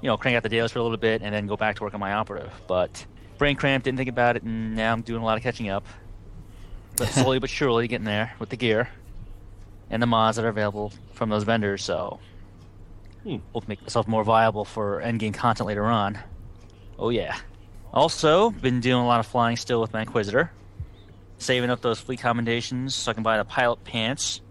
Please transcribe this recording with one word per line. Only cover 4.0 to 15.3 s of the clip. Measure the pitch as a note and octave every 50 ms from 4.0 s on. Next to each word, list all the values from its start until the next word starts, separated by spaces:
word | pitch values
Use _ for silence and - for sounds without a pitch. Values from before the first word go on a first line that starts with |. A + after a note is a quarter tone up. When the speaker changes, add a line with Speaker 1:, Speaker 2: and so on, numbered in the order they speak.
| C3 B2+
Speaker 1:
about | B2 B2+ A#2+ A#2+ A#2+
it, | A#2+ -
and | A#2 A2+ A2+ A2 A2 A2
now | A2 A2 A2+ A#2
I'm | A2+ A2
doing | A2 A#2 A2+ A2+
a |
lot | A2+ A2
of | G#2+ -
catching | B2+ A2+ - A#2 G#2
up. | F#2+ G2+ - - - - - - - - - - - - - - - - - - - - - - -
But | - A#2+ A2+
Speaker 2:
<laughs> |
Speaker 1:
slowly | - C#3 C3 B2+ C3 C3
but | B2+ C3
surely | - - D3+ C3+ A#2 A2+ A#2 A#2+
getting | B2 A#2 G#2+
there | A2 G#2 G#2 A2 A2+ - -
with | A#2 G#2
the | -
gear. | A2+ B2 A#2 G#2+ G#2+ B2 - - - - - - - - - - - - - - - - - - - - -
And | G#2+ A2 A#2+
the |
mods | A#2+ A#2 A2+ A2 A2 A2
that | A2+ A2
are | A2+
available | G#2+ G#2+ G#2+ G#2 G2+ G#2 G#2 G#2 - - - - -
from | - A#2 A2
those | G#2+ G#2+ G#2
vendors, | G2+ A2+ A2+ G#2+ G2+ G2 G2 -
so | - F#2 D#2 F2+ - - - - - - - - - - - - - - - - - - - - - - - -
Speaker 3:
Hmm. | A3 D#3+ G2+ D#2 - -
Speaker 1:
we'll | A#2 -
make | - G#2 - -
myself | - - A#2+ G#2+
more | - A2 A2 G#2+
viable | G#2 A2+ A2 A2+ A2+ G2+ G#2+ G#2
for | - - A2+ G#2+ G2+ G2+ E2 D2
endgame | A#2 A#2 A2+ A2 G#2+